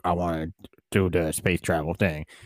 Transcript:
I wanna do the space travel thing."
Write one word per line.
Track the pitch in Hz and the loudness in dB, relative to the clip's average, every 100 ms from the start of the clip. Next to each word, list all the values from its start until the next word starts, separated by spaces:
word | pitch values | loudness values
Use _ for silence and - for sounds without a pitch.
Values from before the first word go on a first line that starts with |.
I | 87 | 0
wanna | 87 87 80 80 - - - _ | 0 0 -2 -6 -10 -18 -20 _
do | 104 92 | 2 2
the | 87 80 | 2 0
space | - 101 87 | -2 0 0
travel | - 82 76 | 0 0 -2
thing." | 82 98 76 80 - | 0 0 -2 -8 -16